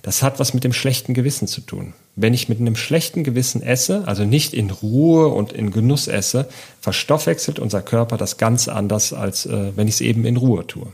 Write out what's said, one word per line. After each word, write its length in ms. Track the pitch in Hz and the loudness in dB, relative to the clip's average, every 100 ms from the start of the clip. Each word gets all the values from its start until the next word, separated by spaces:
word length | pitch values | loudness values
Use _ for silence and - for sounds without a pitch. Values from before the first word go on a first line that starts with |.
das 220 | - - | -6 0
hat 160 | 135 135 | 0 2
was 160 | 139 | 0
mit 100 | 127 | 0
dem 80 | 127 | 0
schlechten 400 | 123 131 127 - | 0 0 -2 -2
Gewissen 360 | 123 131 - 101 | 0 0 -2 -6
zu 120 | - | -8
tun. 300 | - 95 92 - _ - | -10 -10 -12 -14 _ 0
Wenn 160 | 110 | 2
ich 140 | 123 - | 2 0
mit 100 | 113 | 0
einem 180 | 120 110 | 0 0
schlechten 460 | - 160 - 175 | 0 0 0 -2
Gewissen 400 | 139 120 127 - | -2 0 0 -2
esse, 440 | - 127 - 196 180 | 0 0 0 -2 -2
also 180 | 101 | 0
nicht 280 | 104 143 - | 2 2 2
in 160 | 117 98 | -2 -2
Ruhe 580 | 95 107 123 165 160 156 | -2 0 4 6 6 4
und 240 | 98 104 | 2 -2
in 180 | - 104 | -2 -2
Genuss 360 | 107 117 147 - | 2 4 2 0
esse, 400 | 101 - 127 147 - - - | -2 0 0 -2 -8 -20 -10
verstoffwechselt 800 | - - - 151 170 165 - 151 | -4 -2 2 0 2 -2 -2 -4
unser 240 | 117 98 | -4 -4
Körper 340 | - 117 117 110 | 0 0 0 -2
das 200 | 101 - | -4 0
ganz 300 | 113 120 - | 2 2 0
anders, 440 | 107 104 107 - | -2 0 0 -2
als, 320 | - 98 - - | -2 -6 -4 -4
äh, 260 | 101 98 98 | -4 -2 0
wenn 100 | 107 | 0
ich's 120 | - | 2
eben 240 | 117 113 | 2 2
in 120 | 117 120 | 2 2
Ruhe 280 | 127 95 - | 4 2 -2
tue. 260 | - 120 | -12 -14